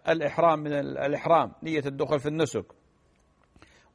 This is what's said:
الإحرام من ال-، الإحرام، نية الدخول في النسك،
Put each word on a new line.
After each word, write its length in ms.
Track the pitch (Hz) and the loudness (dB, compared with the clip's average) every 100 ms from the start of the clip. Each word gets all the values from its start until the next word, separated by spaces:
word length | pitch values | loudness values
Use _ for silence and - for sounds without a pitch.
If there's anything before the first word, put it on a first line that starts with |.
| - | 0
الإحرام 500 | 165 147 - 170 151 | 0 0 2 4 4
من 140 | 151 | 0
ال-، 240 | 143 139 135 | -4 -4 -4
الإحرام، 540 | 139 143 156 165 123 - | -2 -2 2 4 2 -4
نية 200 | 160 156 139 | -6 -4 -4
الدخول 340 | 139 143 151 | -4 -2 -2
في 100 | 143 | -2
النسك، 360 | 156 151 110 92 - _ _ _ _ _ _ _ _ - _ _ | -2 -2 -2 -8 -12 _ _ _ _ _ _ _ _ -20 _ _